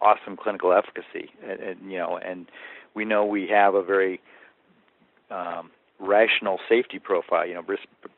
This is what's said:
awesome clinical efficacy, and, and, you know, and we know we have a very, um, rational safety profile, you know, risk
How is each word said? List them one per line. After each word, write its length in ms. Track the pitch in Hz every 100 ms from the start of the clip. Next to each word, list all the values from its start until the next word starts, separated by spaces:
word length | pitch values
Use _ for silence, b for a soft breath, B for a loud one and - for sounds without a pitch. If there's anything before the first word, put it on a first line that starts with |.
awesome 340 | 104 107 - 95
clinical 380 | 110 98 90
efficacy, 580 | 90 - - - 85 - - -
and, 120 | 95
and, 320 | 113 87 95
you 80 | 92
know, 180 | 85 90
and 300 | 92 90 87 B B B B 107
we 100 | 107
know 200 | 104 104
we 220 | 104 90
have 280 | 104 101 98
a 80 |
very, 360 | 87 98 95 90 b b b _ _ _ _ _ _ _ -
um, 400 | 95 87 85 82 _ _ -
rational 600 | 95 104 113 - 107 92 -
safety 300 | 117 123 95
profile, 480 | - 92 - 85 87
you 80 |
know, 80 | 87
risk 220 | 82 98 - _ -